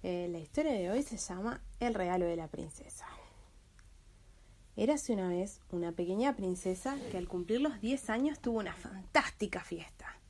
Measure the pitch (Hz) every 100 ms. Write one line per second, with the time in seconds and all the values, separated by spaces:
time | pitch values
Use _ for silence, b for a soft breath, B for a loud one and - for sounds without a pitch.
0 | 185 175 175 170 156 - 311 220 175 233
1 | 285 226 - 180 220 254 - - 240 214
2 | 180 180 170 170 160 - 156 - - -
3 | - - - - - - - - - -
4 | - b b b b b - - 220 294
5 | - 208 185 175 202 - - 175 170 170
6 | 175 196 269 226 185 185 190 185 - 277
7 | - 185 175 180 175 233 302 226 214 269
8 | - 220 285 294 240 226 202 - - 190
9 | 190 202 - - 214 185 - 165 160 -
10 | - -